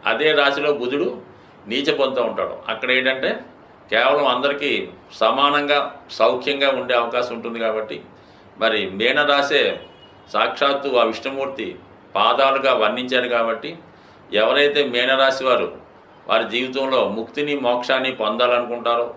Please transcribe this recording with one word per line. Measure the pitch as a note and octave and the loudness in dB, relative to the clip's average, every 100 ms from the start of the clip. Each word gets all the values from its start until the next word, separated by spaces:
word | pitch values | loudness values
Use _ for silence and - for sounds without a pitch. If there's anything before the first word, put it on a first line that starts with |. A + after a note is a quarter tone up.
| G#2 | -2
అదే | A#2 D3+ D3 | 0 2 4
రాశిలో | C#3 C#3 D3 C3+ | 2 0 -2 -2
బుధుడు | B2 C#3+ F3+ - - - - - G#2 | -2 -2 -2 -4 -14 -20 -20 -20 -6
నీచ | A#2+ D3 C#3+ | -4 -2 0
పొందుతూ | C3+ A#2 A2+ | 0 0 -2
ఉంటాడు. | G2 F#2 - - | -2 -6 -6 -8
అక్కడ | A2 B2+ B2+ | -6 0 0
ఏంటంటే | C3 C3 E3+ A3+ - - - - - | 2 -2 -2 -6 -10 -20 -20 -20 -2
కేవలం | A2 B2+ C#3+ C#3 | 2 2 2 2
అందరికీ | A#2+ C#3 C#3+ C#3+ A2 - - - - | 0 -2 -2 -2 -2 -6 -14 -20 0
సమానంగా | A2 B2 C#3+ D3 C#3+ C#3+ - - - - | 0 2 2 2 2 0 0 -10 -18 2
సౌఖ్యంగా | A2+ B2+ C#3+ C#3 C#3 C3 | 2 2 -2 0 0 0
ఉండే | A#2+ A#2+ | 0 0
అవకాశం | A#2+ A#2+ A#2 A#2 | 0 -2 -4 -6
ఉంటుంది. | A#2 A#2 | -8 -4
కాబట్టి | A2+ A2 A2 - - - - - - - | -2 -2 -6 -10 -14 -20 -20 -20 -20 -2
మరి | A2 G#2+ F#2 F#2+ | 0 0 -2 -2
మీనరాశే | A#2 C#3+ C#3+ C#3+ C#3 C#3+ G#2+ - - - - - - | 0 2 2 2 2 2 0 -2 -12 -20 -20 -20 -6
సాక్షాత్తు | G#2+ A#2+ - C#3 C#3 C#3 B2 | -2 -2 0 0 0 0 2
ఆ | A2 | 2
విష్ణుమూర్తి | A2 C#3 C3+ C3+ C3+ G2+ - - - - F#2+ | 0 -8 -6 -6 -6 -10 -10 -18 -20 -8 0
పాదాలుగా | A2 B2 C3+ C3+ C3 A#2+ | 2 4 2 4 2 2
వర్ణించారు. | G#2+ A#2+ B2+ B2+ B2 A#2 | 2 0 -2 -2 0 0
కాబట్టి | A2+ A2+ D3 E3+ - - - - - G2+ | 0 -4 -8 -14 -20 -20 -20 -20 -4 0
ఎవరైతే | A2 C3+ C#3+ D3 C3 | 2 4 4 2 0
మీనరాశి | A#2+ B2+ C3 C3+ C3 C3 | 0 0 4 2 2 2
వారు | A#2 F2+ - - - - - - | 2 0 -8 -20 -20 -20 -20 -2
వారి | A2+ A2 | 0 0
జీవితంలో | A#2 B2+ C3+ C3+ B2+ G2 G#2+ | -2 -2 -4 0 2 2 -2
ముక్తిని, | A2+ - D3 C#3+ A#2+ | -8 -6 -4 0 0
మోక్షాన్ని | A#2+ B2 C3 C3 B2+ | 0 2 0 0 -2
పొందాలనుకుంటారో | G#2+ A2+ B2 A#2+ A#2 A#2+ A#2 A#2 A#2+ | -2 2 2 2 0 -4 0 0 -2